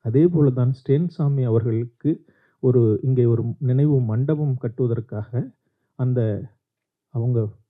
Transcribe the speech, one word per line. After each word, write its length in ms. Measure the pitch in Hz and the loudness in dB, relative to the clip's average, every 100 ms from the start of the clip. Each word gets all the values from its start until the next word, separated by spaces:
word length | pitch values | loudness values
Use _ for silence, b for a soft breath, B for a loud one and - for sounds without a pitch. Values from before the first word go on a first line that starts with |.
அதே 200 | 120 120 175 | -2 2 2
போலதான் 460 | 170 143 127 123 | 4 2 2 -2
ஸ்டேன்சாமி 720 | 131 - 139 175 - 143 139 | -2 -2 0 0 -2 -2 0
அவர்களுக்கு 680 | 123 113 113 113 120 _ 147 160 _ b b b | 0 0 0 -4 -6 _ -4 -4 _ b b b
ஒரு, 180 | 131 123 113 107 | 2 4 4 2
இங்கே 220 | - 127 | 0 2
ஒரு 180 | 120 113 117 - | 2 2 -2 -4
நினைவு 380 | 131 127 147 139 | -2 2 2 2
மண்டபம் 560 | 117 110 143 151 151 127 | 0 -2 -2 -2 -2 -4
கட்டுவதற்காக 840 | 117 - 123 117 110 107 110 120 254 _ _ _ _ _ | -6 -4 -2 -2 -6 -10 -6 -8 -8 _ _ _ _ _
அந்த 220 | 127 123 110 101 131 _ _ _ _ _ _ | -2 0 -2 -2 -8 _ _ _ _ _ _
அவங்க 240 | 127 117 120 107 - _ | -6 -2 -2 -2 -8 _